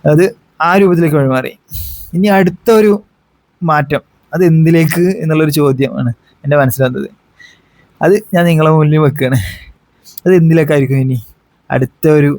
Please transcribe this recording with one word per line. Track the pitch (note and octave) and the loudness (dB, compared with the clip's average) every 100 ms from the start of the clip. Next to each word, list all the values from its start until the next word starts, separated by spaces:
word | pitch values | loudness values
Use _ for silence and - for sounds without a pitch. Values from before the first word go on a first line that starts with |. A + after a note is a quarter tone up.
അത് | D3+ D3+ F#3+ - _ _ D#3+ | 2 2 0 -2 _ _ 0
ആ | F#3+ | 2
രൂപത്തിലേക്ക് | G3 F3 E3 D3 | 2 2 0 0
വഴിമാറി. | C3+ C3 B2+ - _ - - - - | 0 -2 -6 -14 _ -14 -14 -14 -8
ഇനി | E3+ G#3 G3 | -2 0 2
അടുത്ത | F#3 F#3 - A3 | 0 -2 0 2
ഒരു | G#3+ G3+ _ _ _ _ _ _ E3 | 2 0 _ _ _ _ _ _ -2
മാറ്റം | D3+ C#3+ C#3+ _ _ _ | -2 -2 -6 _ _ _
അത് | F#3+ F3+ | 0 2
എന്തിലേക്ക് | D#3+ D#3+ E3 D#3+ E3 F3+ F#3 | 4 4 2 0 0 -2 -2
എന്നുള്ളൊരു | D#3+ D#3 D#3 D3+ | -2 0 0 0
ചോദ്യമാണ് | C#3+ C3 C3+ C3+ B2 A#2 _ _ | 0 0 -4 -4 -6 -6 _ _
എൻ്റെ | C#3 D3 | -2 0
മനസ്സിൽ | C3 C3+ C3 | 0 0 -4
വന്നത്. | C3 - _ _ _ - _ _ _ _ _ | -4 -10 _ _ _ -20 _ _ _ _ _
അത് | D#3+ G3+ - | -2 -2 -2
ഞാൻ | F3 E3+ | -2 0
നിങ്ങളെ | D#3+ D#3 D#3 | 2 2 2
മുന്നിൽ | D3+ D#3 | 2 2
വെക്കുകയാണ്. | D3 D3+ C3 B2+ - - - _ _ _ - - | 0 0 -2 -2 -4 -12 -20 _ _ _ -20 -20
അത് | F3+ F#3 | -2 0
എന്തിലേക്കായിരിക്കും | E3 E3 D3+ D3+ C3 C3+ | 2 0 0 -2 -2 -2
ഇനി | C3 B2+ - _ _ _ _ | -2 -6 -10 _ _ _ _
അടുത്ത | C3 B2+ _ D#3+ D3+ | -4 -4 _ 0 2
ഒരു | C#3+ | 0